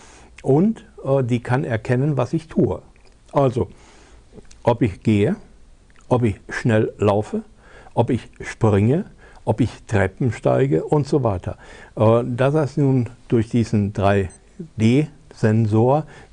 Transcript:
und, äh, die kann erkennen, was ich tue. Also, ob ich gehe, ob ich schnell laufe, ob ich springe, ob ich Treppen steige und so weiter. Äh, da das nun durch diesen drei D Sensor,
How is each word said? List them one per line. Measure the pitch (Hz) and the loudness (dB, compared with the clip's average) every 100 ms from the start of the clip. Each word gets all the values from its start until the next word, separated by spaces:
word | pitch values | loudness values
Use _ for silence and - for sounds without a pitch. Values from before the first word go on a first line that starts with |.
| - - - - | -20 -20 -20 -8
und, | - 143 214 220 - - | 0 2 2 -2 -12 -12
äh, | 135 139 | -2 -2
die | 120 120 | 0 -4
kann | - 123 - | -2 -4 -2
erkennen, | 110 - 123 147 135 | -6 -2 -2 0 -2
was | - | -4
ich | 165 - | -6 -4
tue. | - 107 - - - - _ - | -2 0 -2 -12 -20 -20 _ -6
Also, | 147 135 113 - - - - - - - - - - | 0 0 0 -6 -8 -20 -20 -20 -20 -20 -20 -20 -4
ob | - 117 | -2 0
ich | 117 - | -2 -2
gehe, | 117 104 110 214 - - - - _ - - | 0 2 2 -2 -10 -20 -20 -20 _ -20 -4
ob | 123 | 0
ich | 117 - - | 0 -4 -10
schnell | - 123 110 113 - | -4 0 0 0 0
laufe, | 104 101 107 220 - - - - - | 0 0 -2 -8 -10 -20 -20 -20 -6
ob | - 120 | -4 -2
ich | 120 - - | -2 -6 -16
springe, | - - 110 98 110 165 - - - - | -16 -2 2 4 2 0 -4 -16 -20 -8
ob | - 110 | -4 -2
ich | 104 - - | -2 -4 -4
Treppen | 101 95 - 127 | -2 -2 -2 -4
steige | - 131 127 135 156 | -2 0 2 2 0
und | 427 151 135 | 0 -2 0
so | 151 | 0
weiter. | 120 92 90 - - - - - | 0 -4 -8 -12 -18 -20 -16 0
Äh, | 110 117 127 | 2 2 0
da | 120 135 | -2 0
das | 156 139 156 | 0 -2 0
nun | 139 131 117 - - | 2 2 -2 -10 -2
durch | 117 110 | 0 0
diesen | 123 110 107 101 | -2 0 0 0
drei | 104 98 101 85 - _ - 165 117 | 0 2 2 -2 -8 _ -20 -14 0
D | 110 135 151 - - | 2 2 0 -8 -20
Sensor, | - 113 110 110 110 120 151 156 - - | -4 0 2 2 2 2 0 -2 -16 -12